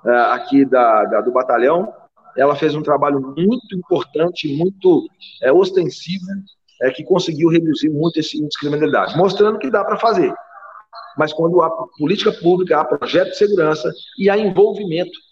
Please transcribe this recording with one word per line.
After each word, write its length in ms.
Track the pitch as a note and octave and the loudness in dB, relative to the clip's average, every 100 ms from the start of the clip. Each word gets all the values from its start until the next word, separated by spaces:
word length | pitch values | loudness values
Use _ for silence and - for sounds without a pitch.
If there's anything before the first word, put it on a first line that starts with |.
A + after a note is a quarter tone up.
é, 80 | A2 A#2+ A2+ | 2 2 2
aqui 340 | A#2+ - C#3 C3+ | -2 0 2 4
da, 400 | B2+ A#2+ G#2+ G2+ | 4 4 4 2
da, 160 | G#2+ | 0
do 100 | A2+ | 0
batalhão. 600 | B2 B2+ A#2+ B2+ E3+ G#3+ - _ _ - - | -2 0 2 2 0 -4 -10 _ _ -12 0
Ela 200 | C#3 C#3+ | 0 2
fez 180 | D#3 | -2
um 80 | D3+ | -2
trabalho 400 | D3 C#3 C#3+ C#3 | -2 0 0 -2
muito 560 | C3+ C#3+ F#3 B3+ A3+ F#3+ | -4 0 0 0 -6 -10
importante, 800 | - E3 - D3 E3+ F3 D#3 C#3 | -4 -4 -2 -2 -2 -4 -6 -2
muito, 480 | F3+ G3 F#3 E3 E3 _ - - | -2 0 2 2 0 _ -20 -4
é, 80 | B2 | 2
ostensivo, 720 | E3 F#3+ F#3+ E3 - D#3+ F#3+ F#3 G3 G3 _ _ _ | 4 4 0 -2 -6 -10 -10 -8 -12 -12 _ _ _
é, 80 | B2+ | -4
que 140 | - | -4
conseguiu 460 | D3+ F3+ E3+ D3+ E3 | -2 0 0 0 2
reduzir 400 | E3 E3 B2+ D3+ | 2 2 0 0
muito 300 | D3 E3 D#3+ | 0 -2 -2
esse 180 | D3+ D3+ | -6 -6
índice 220 | D3+ - | -6 -6
de 80 | C#3+ | -4
criminalidade, 480 | D3 D3+ C3 F#2+ D3+ | -2 0 0 0 0
mostrando 440 | F#3+ F3+ G#3 A3 | 0 2 0 0
que 100 | C4 | -2
dá 160 | A3 G3 | -2 0
pra 120 | G#3+ | 0
fazer. 360 | A3+ G3+ C#3 - - - - - _ - - - | 0 2 0 -2 -16 -20 -20 -20 _ -20 -16 -4
Mas 140 | D3+ | -4
quando 300 | D#3 E3 F3+ | 0 2 2
há 80 | D#3+ D#3+ D#3+ _ | 2 -2 -10 _
política 340 | D3 G3+ A3 | -2 0 0
pública, 480 | - E3+ F3+ F3 D3+ | 0 0 2 2 0
há 40 | |
projeto 460 | D#3 C#3+ - D3+ F#3+ | 0 -4 0 0 0
de 80 | - | 0
segurança 520 | G#3 G3 D#3 D#3 - - - - | 2 2 0 0 -6 -10 -18 -2
e 120 | G3 | 0
há 80 | G3+ | 2
envolvimento 800 | G#3 F#3 G#3+ G3+ G3+ D#3+ F3+ - _ | 0 2 2 2 -6 -6 -6 -10 _